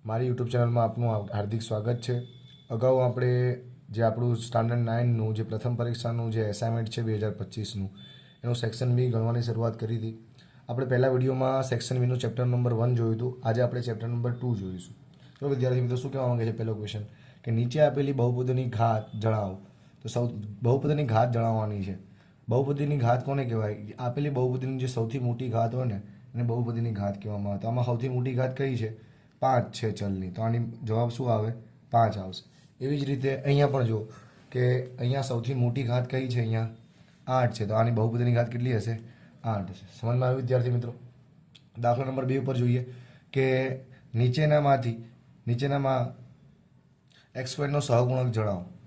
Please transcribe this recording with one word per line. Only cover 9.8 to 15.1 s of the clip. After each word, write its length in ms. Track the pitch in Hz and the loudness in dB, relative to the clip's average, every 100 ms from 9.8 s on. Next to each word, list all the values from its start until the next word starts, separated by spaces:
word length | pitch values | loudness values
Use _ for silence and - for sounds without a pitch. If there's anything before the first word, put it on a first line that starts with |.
કરી 180 | 110 113 | -4 -4
હતી. 180 | 110 113 - - - - - | -6 -8 -18 -20 -20 -20 -6
આપણે 180 | 120 127 | -4 0
પહેલા 180 | 127 131 | 4 4
વીડિયોમાં 480 | 127 127 131 131 135 131 | 4 2 2 2 2 0
સેક્શન 300 | 120 - 127 | -2 -2 0
બીનું 160 | 123 123 | 0 0
ચેપ્ટર 260 | 120 123 | -2 -2
નંબર 300 | 123 123 120 113 | 0 2 2 2
વન 140 | 120 | 2
જોયું 220 | 123 113 113 | 2 2 0
હતું, 160 | 123 123 | -2 -4
આજે 160 | 117 113 | -2 2
આપણે 180 | 123 123 | 2 0
ચેપ્ટર 280 | 120 107 113 | -4 -4 -4
નંબર 240 | 120 120 | -2 -2
ટુ 220 | 117 127 110 | -2 -2 -2
જોઈશું. 340 | 95 92 - - - | -4 -8 -12 -20 -20